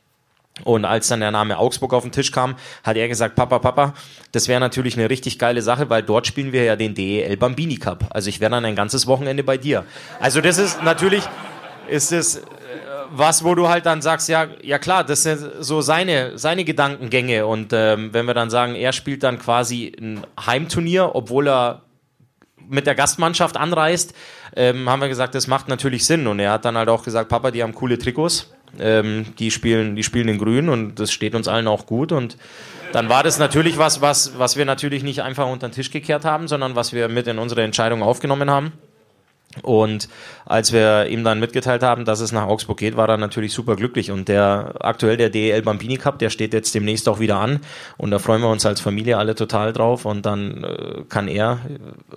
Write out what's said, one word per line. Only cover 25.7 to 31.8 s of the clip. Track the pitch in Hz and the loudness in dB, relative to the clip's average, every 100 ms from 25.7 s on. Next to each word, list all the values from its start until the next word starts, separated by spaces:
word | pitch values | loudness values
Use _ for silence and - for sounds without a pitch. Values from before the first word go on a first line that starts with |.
| 123 135 123 - | -2 -2 0 2
Sinn. | 165 123 | 2 0
Und | 101 | 0
er | 101 | 0
hat | 110 120 | 0 0
dann | 117 | 0
halt | 113 | 2
auch | 113 | 0
gesagt, | - 113 110 | 0 -4 0
"Papa, | 117 131 | 0 0
die | 117 | -2
haben | 113 | -4
coole | 113 131 120 | -2 -2 -2
Trikots, | 120 123 165 - - - - - | -2 -2 0 -2 -6 -18 -18 -4
ähm, | 110 110 107 107 110 - | 2 4 2 -2 -6 -4
die | 113 | -4
spielen, | - 117 113 107 104 | 0 2 2 2 -2
die | |
spielen | 104 120 113 | -2 0 0
in | 104 | 2
Grün | 107 120 165 | 2 2 2
und | 123 107 107 | 0 -2 -4
das | 107 | -4
steht | - 107 113 | -2 -2 -2
uns | 107 | 0
allen | 113 113 | 0 0
auch | 104 | 0